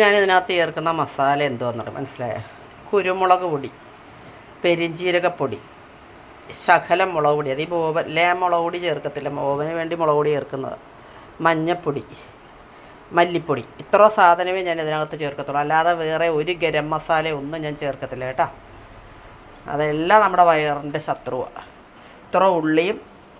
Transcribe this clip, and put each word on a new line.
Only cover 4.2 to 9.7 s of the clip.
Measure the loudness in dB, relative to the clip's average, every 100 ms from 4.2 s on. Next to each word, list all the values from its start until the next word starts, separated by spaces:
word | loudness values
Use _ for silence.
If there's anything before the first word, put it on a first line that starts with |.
| -20 -20 -20 -4
പെരിഞ്ജീരകപ്പൊടി, | 0 2 0 -4 0 2 0 -2 -6 -6 -14 -20 -20 -20 -20 -20 -20 -20 -20 -6
ശകലം | 2 4 4 0 0 0
മുളക് | 2 2
പൊടി, | 0
അത് | -4 -2
ഈ |
ബോബൻ, | -2 -2 -2 -2
ല്ലേ | 0 2 2
മുളക് | 2 2
പൊടി | 0 -2 -2
ചേർക്കത്തില്ല, | -4 -4 -6 -6 -4
ബോബന് | -2 -2 -2